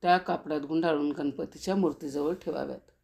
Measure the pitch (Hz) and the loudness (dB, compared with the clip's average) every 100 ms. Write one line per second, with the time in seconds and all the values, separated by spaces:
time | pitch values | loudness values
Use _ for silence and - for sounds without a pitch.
0 | 175 180 180 170 147 151 143 160 170 147 | 4 4 4 -4 -2 -4 0 2 2 2
1 | 147 143 143 135 - - 185 196 170 143 | 0 0 -4 -4 -10 -8 -2 2 2 0
2 | 151 143 147 185 170 147 139 131 _ _ | -6 -2 -2 -2 -6 -6 -6 -8 _ _